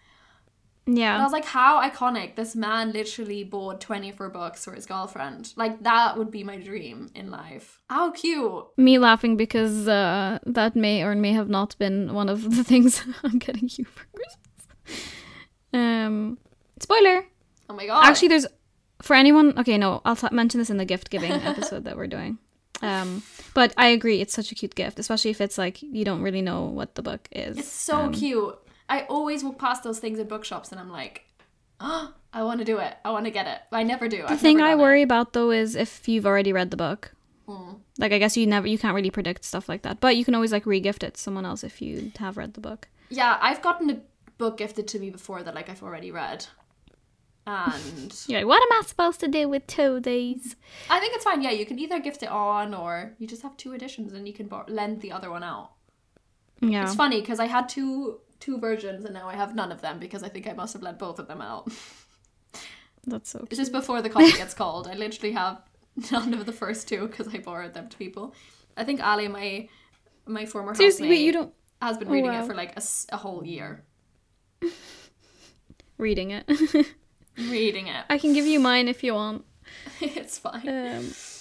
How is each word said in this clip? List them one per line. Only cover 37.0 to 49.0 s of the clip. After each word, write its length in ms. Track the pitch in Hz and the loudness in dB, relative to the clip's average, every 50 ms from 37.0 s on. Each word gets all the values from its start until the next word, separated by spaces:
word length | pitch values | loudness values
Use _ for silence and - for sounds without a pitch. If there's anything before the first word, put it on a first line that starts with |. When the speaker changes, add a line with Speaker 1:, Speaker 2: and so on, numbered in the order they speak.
| - - - _ _ _ _ _ _ - | -10 -18 -20 _ _ _ _ _ _ -16
Speaker 2:
Mm. 320 | 202 190 180 175 202 214 _ _ _ - | -16 -14 -14 -16 -18 -20 _ _ _ -2
Speaker 1:
Like, 140 | - 196 | 0 2
I 80 | 208 202 | 4 4
guess 160 | 208 214 - | 4 4 4
you 100 | 233 226 | 4 4
never, 220 | 208 202 202 185 - | 4 4 4 2 2
you 100 | 220 220 | 0 0
can't 160 | - 214 180 | 2 0 2
really 140 | 202 196 190 | 2 0 0
predict 340 | - 208 180 175 180 - - | -2 -2 -4 -4 -4 -6 -8
stuff 240 | - - 190 - - | -8 -8 -8 -6 -8
like 140 | 170 202 - | -10 -8 -8
that, 160 | - 196 - | -8 -4 2
but 160 | - 262 240 233 | 4 4 4 4
you 80 | 240 | 4
can 100 | - 240 | 2 2
always, 160 | 226 226 220 | 2 2 2
like, 140 | 214 208 208 | 0 0 0
re-gift 380 | 214 196 190 185 196 202 - - | 0 0 0 0 0 -2 -4 -8
it 100 | - - | -12 -10
to 60 | - | -10
someone 240 | - 196 196 190 190 | -10 -8 -8 -8 -8
else 180 | 180 196 214 - | -8 -8 -10 -12
if 180 | - - - | -14 -14 -12
you 300 | - - - - - 214 - - | -10 -10 -10 -10 -10 -12 -12 -10
have 180 | 214 190 196 208 | -10 -10 -10 -10
read 160 | - 214 208 | -12 -12 -14
the 60 | 220 | -14
book. 280 | 214 220 220 - - _ _ _ _ - | -14 -14 -14 -16 -18 _ _ _ _ -10
Speaker 2:
Yeah, 280 | 254 262 247 240 214 - | -4 0 2 2 4 4
I've 200 | - 247 285 - | 4 2 2 2
gotten 280 | - 349 339 339 330 294 | 0 0 0 2 0 -2
a 120 | 247 - - _ _ _ _ _ _ - | -2 -4 -8 _ _ _ _ _ _ -4
book 200 | 233 220 220 220 | -4 -4 -4 -4
gifted 300 | 208 208 208 220 202 208 | -8 -8 -6 -8 -8 -6
to 100 | - 202 | -6 -8
me 100 | 196 196 | -8 -10
before 320 | 185 185 - - 190 175 175 | -12 -14 -14 -14 -14 -12 -12
that, 120 | 170 147 | -12 -12
like, 140 | 156 175 185 | -12 -12 -14
I've 120 | 190 190 196 | -14 -16 -14
already 280 | 185 170 165 180 180 | -14 -14 -14 -14 -12
read. 340 | 165 170 143 - - - - - - _ _ _ _ _ _ _ _ _ _ _ _ _ _ _ _ _ - 214 | -10 -8 -8 -8 -10 -10 -14 -16 -20 _ _ _ _ _ _ _ _ _ _ _ _ _ _ _ _ _ -12 -8
And 640 | 202 190 175 175 156 139 151 277 - - - - - - | -6 -4 -2 -4 -4 -6 -8 -12 -14 -14 -14 -16 -16 -14
Speaker 1:
<laughs> 60 | - - | -8 -6
You're 120 | 240 196 | -4 -2
like, 80 | 202 226 | 2 6
"What 160 | 302 440 508 | 6 6 6
am 80 | 480 466 440 | 6 4 2
I 20 | - - | 0 -2
supposed 320 | - - | -2 0